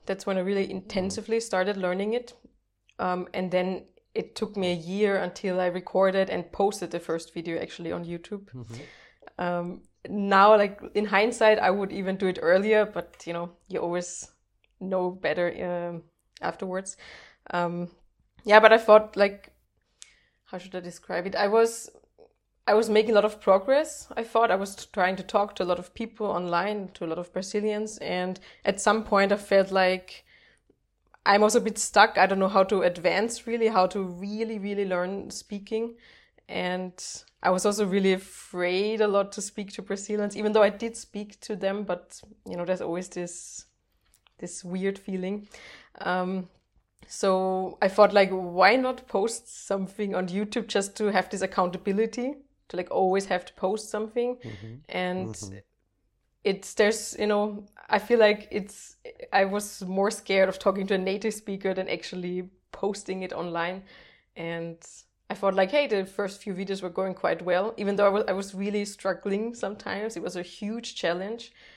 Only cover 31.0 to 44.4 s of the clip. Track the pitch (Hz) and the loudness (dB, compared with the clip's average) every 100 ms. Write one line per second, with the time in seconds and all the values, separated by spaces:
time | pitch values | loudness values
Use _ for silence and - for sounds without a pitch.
31 | _ _ - 202 214 233 202 214 - - | _ _ 4 6 6 4 0 -2 2 6
32 | 220 - 190 196 190 196 190 190 175 175 | 6 6 4 4 2 4 4 4 2 2
33 | 170 170 226 - - 233 220 220 185 208 | 0 2 0 -4 -6 0 2 4 2 0
34 | 190 175 202 214 226 220 196 202 196 180 | -6 -8 -10 -6 -6 -6 -6 -4 -2 -2
35 | 180 196 - - - 202 202 220 233 233 | -2 -6 -10 -14 -12 -12 -6 -6 -6 -10
36 | - - _ _ - - 180 180 185 180 | -20 -20 _ _ -12 -6 -4 -4 -6 -10
37 | - - - _ - 185 208 208 202 196 | -14 -14 -18 _ 0 2 2 0 0 2
38 | 190 190 190 - - 180 175 185 208 220 | 2 2 -2 -18 -12 -4 0 0 0 0
39 | 208 202 196 - 196 - 196 - 196 196 | 2 2 0 -4 -10 -10 -10 -12 -8 -8
40 | 202 208 208 196 214 214 202 202 233 233 | -4 -4 -4 -2 0 6 4 4 -6 -8
41 | - 202 208 - - 208 196 196 196 175 | -12 -12 -12 -14 -10 -4 -4 -4 -4 -6
42 | - - - - 196 180 175 180 - 170 | -8 -20 -20 -20 -12 -6 -4 -2 -2 -6
43 | 185 175 175 - - - - _ _ _ | -6 -8 -10 -10 -16 -18 -20 _ _ _
44 | _ _ _ _ | _ _ _ _